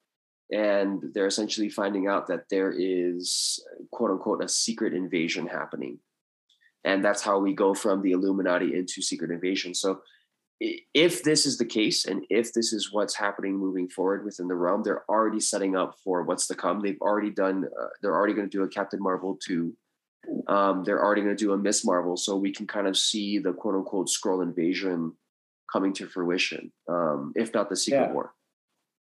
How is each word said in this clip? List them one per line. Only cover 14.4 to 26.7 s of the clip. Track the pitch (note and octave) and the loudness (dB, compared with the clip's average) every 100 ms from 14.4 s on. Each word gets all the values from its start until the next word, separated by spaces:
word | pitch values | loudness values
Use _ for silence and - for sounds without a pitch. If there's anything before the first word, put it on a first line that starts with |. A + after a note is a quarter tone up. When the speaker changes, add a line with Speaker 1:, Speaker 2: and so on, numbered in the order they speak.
| F2+ | -4
Speaker 1:
the | |
realm, | F2+ F2 G#2 | 0 2 2
they're | G#2 - - | 0 -2 0
already | G#2+ A2 A2 | 2 2 2
setting | - G2+ F#2+ F#2 | 0 0 0 2
up | E2 - | 0 -4
for | F#2+ F2 | -2 0
what's | E2+ F2+ - | 0 -2 -2
to | |
come. | F2 F2 F2 | -2 -2 0
They've | G2+ - | -2 0
already | G2+ G#2 G#2 | 0 2 0
done, | G2+ F#2+ F#2+ D#2 - | 0 0 0 -4 -6
uh, | G#1+ - | -10 -4
they're | G2+ | 0
already | E2 G#2 | 2 2
gonna | G#2 G2+ | 2 -2
do | G2 | -2
a | F#2+ | -2
Captain | G#2 G2 G2 | -2 -4 -2
Marvel | G2 F#2 F#2 F#2+ | -2 -2 -2 -6
two. | - E2+ E2+ - _ _ _ _ - - - | -2 -2 -2 -6 _ _ _ _ -8 -6 0
Um, | G2+ G2 F#2 | 2 2 2
they're | F#2 G2 | 0 2
already | G2+ G#2 | 4 4
gonna | G2+ | 2
do | G#2 G#2 | 2 2
a | G2 | 2
Miss | G2+ G#2+ A2 | 2 2 2
Marvel. | F2+ F2 F2 | 2 2 -2
So | - G2 | 0 0
we | G2 | 0
can | G2 G2+ | -4 -6
kind | G#2+ G2 | -2 0
of | F2+ | 2
see | - A2 G2+ G2+ | 2 0 0 0
the | F#2 | 0
quote | F2 G#2+ | -2 0
unquote | G2 F#2+ G2 E2 | -2 0 -2 0
Skrull | - G#2+ F#2 | 0 0 0
invasion | F2 E2 E2 F2+ F#2+ E2+ E2 - _ _ _ _ - | 0 0 0 0 0 -2 -4 -8 _ _ _ _ -4
coming | G#2 F#2+ | 0 0
to | F#2+ G2 | -2 -6
fruition, | F#2 F2 F2+ - D#2 - | -4 0 0 0 -4 -12